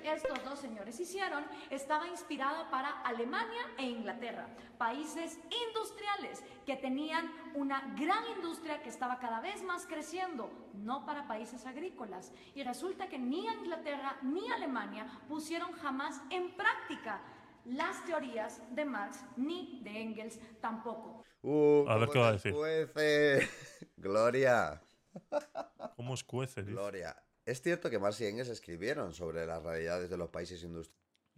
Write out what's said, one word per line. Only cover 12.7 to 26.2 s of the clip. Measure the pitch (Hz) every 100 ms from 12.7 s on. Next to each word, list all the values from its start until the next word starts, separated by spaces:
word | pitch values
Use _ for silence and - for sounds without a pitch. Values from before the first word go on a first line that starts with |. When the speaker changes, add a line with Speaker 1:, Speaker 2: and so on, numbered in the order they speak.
| 240 330 370 381
Speaker 1:
que | 294
ni | 247 302 440
Inglaterra | 440 339 320 311 285 277 -
ni | 262 320 453
Alemania | 480 339 247 202 208 240 - -
pusieron | 302 - 330 349
jamás | 339 294 262 294 - -
en | 359 359 -
práctica | 440 - - 294 226 196 - - - - 240
las | 254 339 392 -
teorías | 311 277 226 214 - -
de | 247 294
Marx | 226 202 - - -
ni | 277 359 330 -
de | 202 214
Engels | 226 220 220 - - -
tampoco. | 233 220 240 220 - - - _
Speaker 2:
Uh, | 120 147 147 147 139
Speaker 3:
A | 110
ver | 113
Speaker 2:
¿cómo |
Speaker 3:
qué | 131
va | 120
a |
Speaker 2:
te | 104
Speaker 3:
decir. | 104
Speaker 2:
escuece? | 147 151 160 156 - 151 147 147 139 - - -
<laughs> | - - -
Gloria. | 95 101 113 123 131 117 87 73 - _ _ 180 - 294 - - - _ - -
Speaker 3:
¿Cómo | 120
escuece, | 123